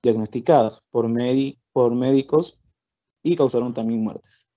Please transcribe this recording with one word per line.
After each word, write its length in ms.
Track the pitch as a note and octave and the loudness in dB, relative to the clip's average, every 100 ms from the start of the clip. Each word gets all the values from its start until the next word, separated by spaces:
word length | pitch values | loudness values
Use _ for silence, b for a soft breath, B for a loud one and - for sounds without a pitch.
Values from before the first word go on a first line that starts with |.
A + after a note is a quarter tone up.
diagnosticados 840 | A#2+ A2 G#2+ B2 A2+ D3+ A2 - _ | 0 0 -4 -6 2 4 4 -4 _
por 180 | A#2+ A2+ | -4 -2
medi-, 500 | A#2 B2 C3 C3+ - _ | -2 0 0 -2 -8 _
por 240 | C3+ B2 A#2+ | 0 0 2
médicos 640 | B2+ C3+ C3+ D3+ E3+ _ _ _ _ _ _ _ | 2 2 2 -2 -2 _ _ _ _ _ _ _
y 100 | D#3 | -2
causaron 400 | E3+ C3+ A#2+ B2 | 0 2 2 -2
también 260 | A2+ A2+ A2+ | -4 -4 -2
muertes. 480 | A2 - - - - | -4 -8 -14 -14 -16